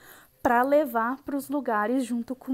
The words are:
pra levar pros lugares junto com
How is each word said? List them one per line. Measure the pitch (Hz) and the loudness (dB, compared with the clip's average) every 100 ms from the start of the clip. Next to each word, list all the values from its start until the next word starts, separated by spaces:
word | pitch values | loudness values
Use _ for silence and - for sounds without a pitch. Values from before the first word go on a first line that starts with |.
| - - - _ | -20 -20 -20 _
pra | 254 240 | 2 4
levar | 262 294 294 233 226 269 | 4 4 2 0 -2 -4
pros | - 277 262 | -6 -8 -4
lugares | 285 247 214 214 262 | -4 -2 0 0 0
junto | 233 240 233 | -2 -4 -6
com | 254 - | -8 -4